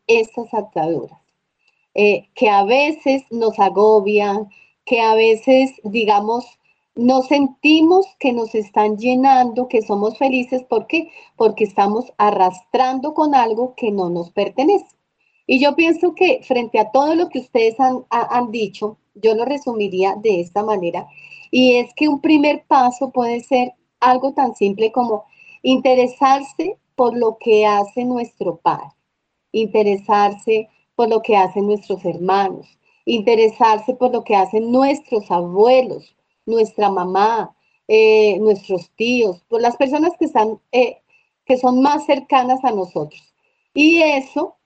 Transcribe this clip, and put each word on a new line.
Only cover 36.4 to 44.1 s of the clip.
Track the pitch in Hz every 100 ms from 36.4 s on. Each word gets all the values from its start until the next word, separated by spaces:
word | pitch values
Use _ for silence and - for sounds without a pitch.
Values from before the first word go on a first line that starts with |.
| -
nuestra | 226 214 - 208
mamá, | 196 180 190 214 226 - _ _ _ -
eh, | 220 220 214 214 190
nuestros | 214 202 - 185 175 _
tíos, | 226 247 220 180 _
por | 226
las | 240 240
personas | 269 294 320 339
que | 320
están, | - 214 214 _
eh, | 247 247 - _ _ _ _
que | - 254
son | 254 254
más | 269 294 -
cercanas | 277 - 269 247 262
a | 269
nosotros. | 214 180 - 151 - _ _ _ _ _
Y | - 302 339
eso, | 311